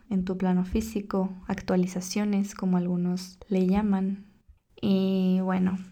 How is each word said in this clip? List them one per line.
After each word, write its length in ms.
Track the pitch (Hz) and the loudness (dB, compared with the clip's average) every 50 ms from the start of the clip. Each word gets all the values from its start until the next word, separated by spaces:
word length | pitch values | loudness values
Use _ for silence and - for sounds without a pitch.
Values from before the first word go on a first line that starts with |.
| - - | -8 -2
en 160 | 202 185 185 | -2 -2 0
tu 120 | 190 180 | -2 -2
plano 260 | 185 190 185 180 180 185 | 0 2 2 2 2 2
físico, 720 | - - 220 220 - - 202 202 - - 190 185 190 - - - | 0 -2 -2 -2 -2 -4 -6 -6 -2 -2 -2 -2 -2 -4 -8 -6
actualizaciones, 1080 | - 190 - - - 185 180 180 185 - 180 180 - - 208 208 208 202 196 202 202 - | -6 -6 -4 -2 0 2 2 2 0 -2 -6 -6 -4 -4 -2 0 0 0 0 -2 -2 -4
como 220 | - 190 185 180 | -4 -2 0 2
algunos 600 | 180 175 180 180 175 175 180 180 185 - - - - - - | 2 0 0 0 0 0 0 -2 -4 -6 -10 -16 -14 -6 -2
le 180 | 196 185 185 | 0 2 2
llaman. 580 | 185 196 208 214 208 196 190 190 196 196 202 - - _ _ _ - - _ _ _ - - | 4 2 2 2 2 0 0 0 -2 -4 -6 -10 -18 _ _ _ -20 -20 _ _ _ -10 -2
Y 580 | 226 202 190 190 190 190 190 190 185 185 185 185 | 0 2 2 4 2 2 2 2 2 4 2 2
bueno, 360 | 185 190 185 185 185 185 190 - - - | 2 0 0 2 2 0 0 -4 -8 -12